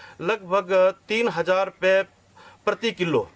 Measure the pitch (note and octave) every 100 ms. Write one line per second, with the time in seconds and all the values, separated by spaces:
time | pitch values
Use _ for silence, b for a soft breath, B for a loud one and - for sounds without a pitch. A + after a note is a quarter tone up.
0 | B B E3 G#3+ F3+ F#3+ F#3 F#3+ F#3 F#3+
1 | - A3 A#3 E3 E3+ F#3 F#3+ - F#3 F#3+
2 | F#3+ _ _ - B B - G3+ A3+ F3+
3 | F3 C3 G2